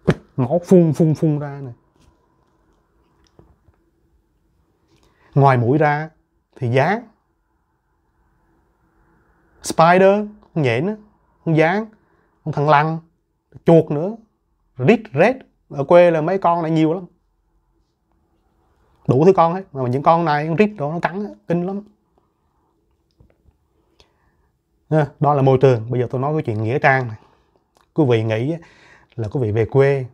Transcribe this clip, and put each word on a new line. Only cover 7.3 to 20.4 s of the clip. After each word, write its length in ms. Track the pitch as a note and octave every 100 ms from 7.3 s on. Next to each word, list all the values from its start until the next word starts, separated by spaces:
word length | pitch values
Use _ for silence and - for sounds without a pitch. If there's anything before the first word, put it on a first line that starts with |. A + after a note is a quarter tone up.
| _ _ _ _ _ _ _ _ _ _ _ _ _ _ _ _ _ _ _ _ _ _ _
spider, 640 | - - E3 F3+ F#3+ G3+ G#3 - _ -
con 80 |
nhện 240 | C3+ A#2 F3
á, 80 | G#3+ _ _ _ _ -
con 120 | D#3+
gián, 280 | D#3+ F#3+ A3 _ _ _ _ _ -
con 80 |
thằn 140 | D3+ D3
lằn, 300 | D3 D#3 D#3+ - _ _ _ _ - -
chuột 260 | E3 D#3
nữa, 240 | D3 F3 A#3 _ _ _ _ _ -
rít, 240 | B2+ A#3+ -
rết. 220 | C3+ G3 C4 - _ _
Ở 140 | C#3+
quê 280 | C#3 F3 F3
là 100 | D#3+
mấy 160 | D#3 F#3+
con 240 | F3+ E3+
này 100 | D#3+
nhiều 220 | D#3+ D#3
lắm. 120 | E3 F3 _ _ _ _ _ _ _ _ _ _ _ _ _ _ _ _ _ _ _ -
Đủ 180 | A#2+ E3+
thứ 80 |
con 200 | F#3+ E3
hết, 100 | F3+ G3
mà 160 | C3+ B2
những 140 | B2+
con 220 | C#3+ E3 E3+
này, 220 | D3